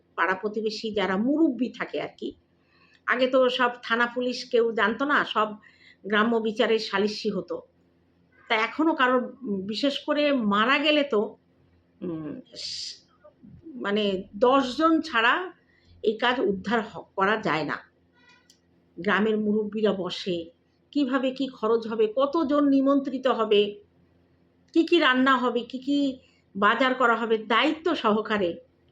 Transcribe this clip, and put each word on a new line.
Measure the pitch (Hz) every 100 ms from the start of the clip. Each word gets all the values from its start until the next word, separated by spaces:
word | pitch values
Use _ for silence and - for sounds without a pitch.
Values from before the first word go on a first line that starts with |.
| _
পাড়া | - 175
প্রতিবেশী | 190 214 220 214 214 220
যারা | 208 185 190
মুরব্বি | 240 311 320 226 240 -
থাকে | 170 147
আর | 151 -
কি, | - - _ _ _ _ _ _ -
আগে | 233 254
তো | 262 254
সব | 247 240 247
থানা | - 233 240
পুলিশ | 240 247 247
কেউ | - 240 226
জানতো | 220 208 226
না, | 285 262
সব | 170 226 214 208 - _ - _ 196
গ্রাম্য | 214 226 226
বিচারের | 220 208 220 220
সালিসি | 214 196 208 208 220
হতো। | 185 - 165 - _ _ _ _ _ _ _ -
তা |
এখনও | 220 220 - 311
কারোর, | 302 247 254 214 -
উম, | 208 196
বিশেষ | 190 208 285 277
করে | - 294 294
মারা | 277 214 302 226 285
গেলে | 302 302
তো, | 285 208 220 - _ _ _ _ _ _
উম, | 180 160 151 135 -
স-, | - - - - - _ _ 605 _ 208 -
মানে | 330 254 202 208 208 185 - 202
দশজন | 240 269 254 240 320 320
ছাড়া | - 233 233 311 370 - _ _ _ -
এই | 214 220
কাজ | 247 254
উদ্ধার | 202 196 - 233 208
হ-, | 160 - -
করা | 190 220
যায় | 175 151
না। | 143 110 - _ _ _ _ _ _ _ _ _ _ -
গ্রামের | 185 190 220 214
মুরব্বিরা | 214 214 208 214 208
বসে, | 190 180 - - 170 165 _ _ _ _
কিভাবে | 285 262 262 262
কি | 262 262
খরচ | - 214 226 214
হবে, | 214 214 240
কতজন | 277 330 285 294 285
নিমন্ত্রিত | 277 269 277 277 254 254
হবে, | 226 214 208 208 - - _ _ _ _ _ _ _ _
কি | 330 330
কি | 339
রান্না | 269 254 262 262
হবে, | 247 233
কি | 233 254
কি | 277 285 277 254 _ _ _ 196
বাজার | 202 226 262
করা | 262 240 226
হবে, | 226 226
দায়িত্ব | 220 226 277 311 359
সহকারে | 294 220 208 214 214 175 165 - _ _